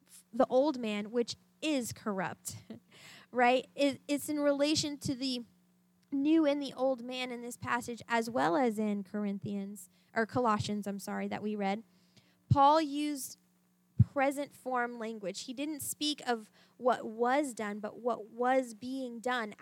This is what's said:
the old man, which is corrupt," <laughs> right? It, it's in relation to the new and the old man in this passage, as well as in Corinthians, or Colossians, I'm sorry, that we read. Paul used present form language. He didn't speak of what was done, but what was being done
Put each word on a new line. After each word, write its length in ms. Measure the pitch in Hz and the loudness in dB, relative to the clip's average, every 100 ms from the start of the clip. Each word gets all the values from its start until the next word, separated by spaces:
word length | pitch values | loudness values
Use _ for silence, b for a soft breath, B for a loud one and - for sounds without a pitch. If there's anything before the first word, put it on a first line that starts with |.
| _ - _ | _ -20 _
the 140 | 226 254 | 0 2
old 300 | 254 302 254 | 4 2 0
man, 320 | 220 208 214 | -4 -4 -2
which 260 | 240 226 - _ _ | -2 -2 -6 _ _
is 320 | 214 277 226 | -2 -2 -2
corrupt," 640 | - 220 190 160 - - - - | -6 -6 -4 -4 -8 -12 -14 -16
<laughs> 640 | 226 _ - - - - | -20 _ -20 -20 -20 -4
right? 360 | 240 240 254 - - | 4 6 4 0 0
It, 240 | 285 254 - | 0 2 -2
it's 200 | 285 - | -2 0
in 120 | 294 | 2
relation 580 | 285 277 294 311 302 285 | 2 4 2 2 0 -4
to 160 | 302 | -6
the 280 | 247 269 247 226 _ _ _ _ _ _ | -4 -2 -4 -6 _ _ _ _ _ _
new 340 | 277 285 320 | 0 4 6
and 160 | 285 285 | 4 2
the 140 | 269 - | -2 -2
old 260 | 262 247 | 0 0
man 300 | 247 254 254 | -4 -6 -6
in 80 | 240 | -6
this 160 | 240 - | -10 -8
passage, 460 | 240 240 240 233 - | -2 -2 -4 -10 0
as 220 | 233 226 | 0 2
well 260 | 247 302 | 2 4
as 240 | 330 247 208 | 4 4 2
in 240 | 214 202 | 0 -2
Corinthians, 840 | 190 208 208 202 214 202 196 208 - b b | -4 -4 -4 -4 -6 -6 -8 -12 -18 b b
or 120 | 226 220 | -2 0
Colossians, 600 | 262 240 208 - 208 202 | 2 2 2 0 -4 -4
I'm 120 | 202 | -6
sorry, 280 | - 202 202 | -6 -4 -4
that 140 | 208 | -4
we 140 | 214 208 | -4 -2
read. 260 | 196 214 - b b b b b - | -2 -2 -6 b b b b b 2
Paul 320 | 285 277 320 | 6 8 8
used 560 | 294 285 294 285 - - _ _ _ _ _ - - | 4 -2 -4 -4 -8 -14 _ _ _ _ _ 2 4
present 420 | 285 277 277 269 | 4 2 0 -6
form 440 | - 254 247 240 240 | -10 -4 -2 -2 -4
language. 460 | 220 220 185 196 | -8 -6 -8 -8
He 100 | - | -8
didn't 260 | 247 302 302 | -6 -6 -6
speak 400 | - - 294 285 254 | -8 -6 -4 -4 -2
of 240 | 233 214 b b b | -4 -6 b b b
what 300 | 247 - 226 | 0 0 -2
was 480 | 220 240 277 285 | -2 2 2 0
done, 240 | 220 208 208 | -4 -6 -6
but 220 | 208 208 | -10 -6
what 300 | 240 226 214 | -4 -4 -6
was 440 | 226 247 262 240 | -2 2 2 0
being 460 | 214 247 269 254 233 | -6 -8 -6 -8 -6
done 340 | 247 247 214 - | -4 -2 -4 -8